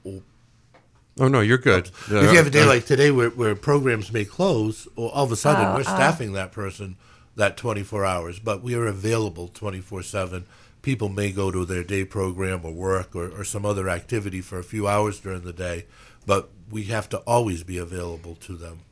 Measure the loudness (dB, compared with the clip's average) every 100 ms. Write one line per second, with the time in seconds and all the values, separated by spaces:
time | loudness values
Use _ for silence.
0 | -12 -14 -16 _ _ _ _ _ _ _
1 | _ 0 4 4 4 4 6 4 2 -12
2 | -2 4 8 8 8 6 6 6 4 4
3 | 6 6 2 2 0 0 2 2 2 0
4 | -2 -4 -6 0 2 2 0 -4 -12 -8
5 | -6 0 0 2 2 4 2 0 0 2
6 | 2 2 -4 -6 -8 -8 -10 -8 -12 -14
7 | -20 -20 _ -2 -2 0 -6 -4 -4 -2
8 | -2 -2 -4 -8 -6 -6 -4 -2 -2 -2
9 | -2 0 -2 -6 -14 -10 -10 -8 -10 -12
10 | -6 -4 -4 -6 -12 -20 -20 _ -4 -2
11 | -2 -2 -2 0 -2 0 -2 -4 -2 -4
12 | -4 -2 -4 -2 -4 -4 -8 -6 0 0
13 | -2 -8 -8 -8 -8 -4 -2 -2 -2 -2
14 | -2 -4 -4 -8 -8 -10 -8 -4 0 2
15 | 0 -2 -10 -10 -10 -8 -6 -6 -10 -20
16 | -20 -20 0 0 0 -18 -12 -10 -4 -4
17 | -4 -8 2 2 2 -2 -6 -8 -6 -6
18 | -8 -10 -14 -18 -14 -14 -14 -18 -20